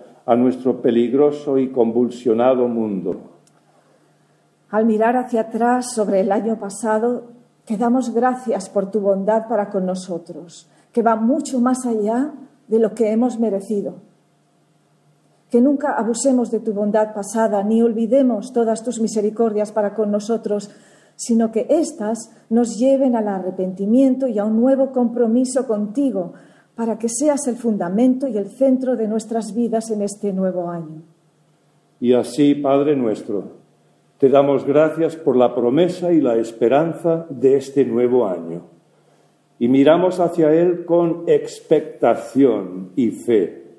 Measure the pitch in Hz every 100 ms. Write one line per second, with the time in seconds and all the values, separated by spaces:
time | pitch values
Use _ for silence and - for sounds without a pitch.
0 | - - - 120 127 123 127 117 131 117
1 | 117 135 147 147 147 135 127 127 113 117
2 | 120 - 127 110 123 127 123 113 110 95
3 | 90 85 - _ _ _ _ _ _ _
4 | _ _ _ _ _ _ _ 208 226 214
5 | 226 247 247 226 226 220 240 247 247 226
6 | 202 196 196 202 208 220 196 - 226 214
7 | 240 240 - - _ _ - 208 240 254
8 | 247 220 254 254 233 - 190 202 190 220
9 | 196 196 196 220 220 220 202 202 185 185
10 | - 165 - 156 170 - - _ _ 240
11 | 226 220 226 302 - 262 247 247 247 220
12 | 208 240 302 - - _ - 220 214 214
13 | 214 220 247 220 226 196 190 202 139 -
14 | - _ _ _ _ _ _ _ _ _
15 | _ _ _ _ _ 240 262 285 285 226
16 | 220 226 277 254 233 214 214 202 208 214
17 | 214 214 196 226 226 202 202 226 233 220
18 | 226 269 254 214 - 233 226 220 233 226
19 | 220 220 208 214 233 208 208 220 208 202
20 | 208 208 208 226 208 208 202 - _ _
21 | _ - - 226 226 226 - 311 302 -
22 | 214 226 - - - 226 240 190 262 269
23 | 269 233 208 190 185 185 185 185 196 240
24 | 269 254 269 208 214 220 254 269 269 254
25 | 240 247 226 240 254 262 247 208 208 277
26 | 277 190 170 - - _ _ - 226 214
27 | 226 - 302 285 262 233 233 202 175 196
28 | 254 254 269 208 196 - 269 254 254 233
29 | 214 220 - 226 220 196 233 226 226 208
30 | 202 202 202 190 190 180 175 175 156 160
31 | - _ _ _ _ _ _ _ _ _
32 | 123 123 - - 143 143 143 139 143 139
33 | 117 104 - 101 82 - _ _ _ _
34 | _ _ 135 139 143 135 127 147 156 156
35 | 160 - - 127 120 - 120 143 175 180
36 | 175 165 131 117 113 - 117 135 165 160
37 | 170 165 165 127 131 139 135 143 120 113
38 | 123 127 107 87 82 82 - _ _ _
39 | _ _ _ _ _ - 120 135 139 170
40 | 180 180 170 - 151 160 175 175 - 170
41 | 170 110 175 147 - - - 151 - -
42 | 127 117 - 131 135 107 92 92 95 -
43 | 113 - - 110 85 - -